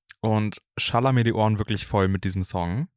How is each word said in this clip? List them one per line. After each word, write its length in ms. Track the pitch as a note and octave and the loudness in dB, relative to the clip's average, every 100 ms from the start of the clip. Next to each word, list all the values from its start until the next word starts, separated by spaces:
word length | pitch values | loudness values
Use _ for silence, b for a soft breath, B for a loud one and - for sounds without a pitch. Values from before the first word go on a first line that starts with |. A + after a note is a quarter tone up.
| - - | -20 -6
und 420 | A2 G#2+ G#2+ - - - | 0 0 0 -6 -10 -6
schaller 340 | - A#2 C3 | 0 2 4
mir 120 | B2+ | 4
die 80 | A#2 | 2
Ohren 260 | A2 A2 G#2 | 2 2 2
wirklich 280 | G#2+ G#2 - | -2 -4 -2
voll 200 | G#2 F#2+ | 0 2
mit 160 | F#2+ | 0
diesem 220 | G2 F#2+ | -2 -2
Song. 420 | F#2 F#2 E2+ G#2 F3 | -2 -2 -2 -4 -6